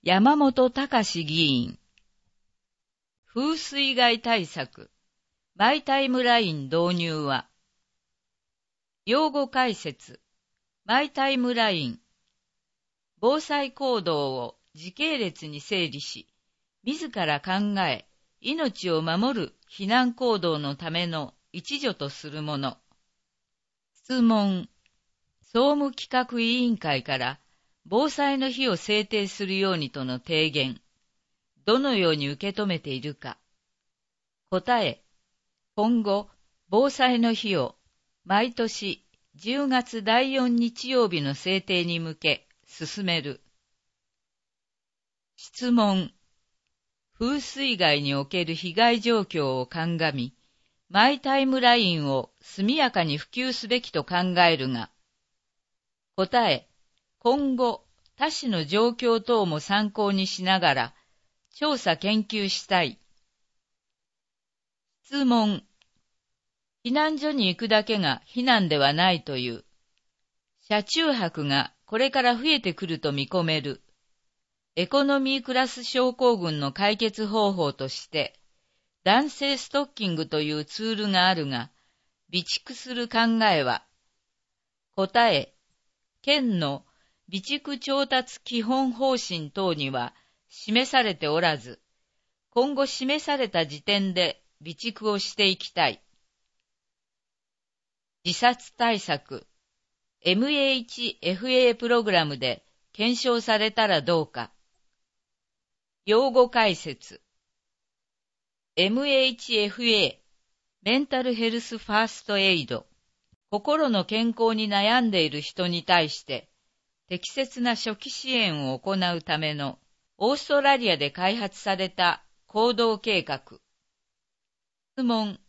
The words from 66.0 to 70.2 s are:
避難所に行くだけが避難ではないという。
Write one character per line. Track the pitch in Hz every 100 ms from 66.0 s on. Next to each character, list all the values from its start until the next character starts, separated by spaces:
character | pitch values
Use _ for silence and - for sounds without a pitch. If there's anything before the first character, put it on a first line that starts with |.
| _ _ _ _ _ _ _ _
避 | 240
難 | 277 311 311
所 | 302
に | 285 196
行 | 175
く | 226
だ | 214
け | 214 214
が | 165 127 _
避 | -
難 | 254 233 180
で | 151
は | 139
な | 151 185
い | 175
と | - 131
い | 123
う。 | 113 - _ _ _ _ _